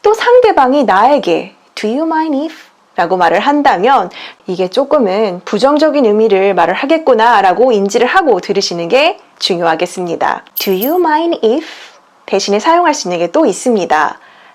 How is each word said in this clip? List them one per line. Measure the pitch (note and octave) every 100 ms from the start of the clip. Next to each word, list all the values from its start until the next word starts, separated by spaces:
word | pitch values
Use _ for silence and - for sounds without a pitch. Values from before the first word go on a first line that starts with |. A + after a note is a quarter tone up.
또 | G#4
상대방이 | A4 B4 B4 A4+ D4 B3+ C#4+
나에게 | G#3+ F#3+ A#3+ C#4+ F3+ D#3+ F#3 _ _
"Do | - G#3+
you | B3+
mind | D#4+ D#4+ D#4+ C4+
if?" | D#4+ - - _ _ -
라고 | E3+ F#3
말을 | E3 F3+
한다면 | B3 D4 C#4 F3 A3+ F#3 C#3 - - - -
이게 | F3+ F3+
조금은 | A#3+ C4+ D4 G3+ G3 G#3+ F3+
부정적인 | - G#3 C4 D4 D#4 C#4+
의미를 | A3+ G#3 A3 F#3+ G3
말을 | F3+ E3
하겠구나 | - C#4 D#4+ D#4+ A3+ A#3 A3
라고 | F#3+ F#3 B3+
인지를 | G#3 G3 A#3 B3
하고 | F#4+ D#4 F#3
들으시는 | - G3 F#3+ E3+ E3+
게 | B3+ D#4+ - _ -
중요하겠습니다. | - F3 E3+ E3 F3 - F3 D3+ D3+ - - -
"Do | G3+
you | F#3 B3+ F4+
mind | E4 D4+ E4+ D#4+
if?" | A3 C#4 - - - - _ _ -
대신에 | G3 G3+ G3+
사용할 | D#4 E4+ E4+
수 | C#4+ F3+
있는 | F3
게 | E3+
또 | D4+ C#4
있습니다. | F3+ B3+ A3 E3+ D3+ D3 - - - -